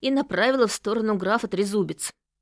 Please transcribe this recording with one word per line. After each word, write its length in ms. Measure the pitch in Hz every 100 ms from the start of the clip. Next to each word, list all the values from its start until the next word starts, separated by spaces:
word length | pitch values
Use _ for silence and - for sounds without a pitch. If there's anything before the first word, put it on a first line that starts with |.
и 100 | 262
направила 560 | 269 277 180 226 262 226
в 60 |
сторону 420 | - - 220 220 208
графа 300 | 185 226 220
трезубец. 680 | 185 202 208 170 160 - - _ _